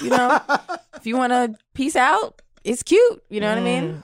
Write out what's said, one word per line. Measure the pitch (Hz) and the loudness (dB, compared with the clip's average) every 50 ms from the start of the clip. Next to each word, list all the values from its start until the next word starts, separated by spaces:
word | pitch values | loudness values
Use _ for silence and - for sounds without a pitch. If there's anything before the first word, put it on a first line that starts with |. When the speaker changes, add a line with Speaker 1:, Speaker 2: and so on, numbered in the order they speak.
Speaker 1:
you | 285 247 | -4 0
know. | 254 254 247 247 302 285 - | 0 2 2 2 2 0 0
Speaker 2:
<laughs> | - 285 - - - 349 339 - _ - | 0 -4 -4 -4 -6 -12 -12 -14 _ -20
Speaker 1:
If | 294 - 226 | -12 -8 -4
you | 233 254 | -2 -2
wanna | 254 247 247 247 247 233 214 - _ _ - | 0 0 0 0 0 -2 -4 -10 _ _ -8
peace | - 262 294 - | -6 -4 -2 0
out, | 262 247 285 320 427 440 - - _ _ _ _ _ - | 2 2 2 2 0 -2 -4 -10 _ _ _ _ _ -8
it's | - 247 - - | -6 -6 -6 -2
cute, | - 330 427 494 480 - - - - | 2 4 6 6 4 2 -2 -10 -10
you | 208 208 | -6 -4
know | 208 214 | -2 -2
what | 214 - | 0 0
I | |
mean? | 185 - 175 170 165 160 160 151 | 0 0 -2 -2 -2 -4 -8 -10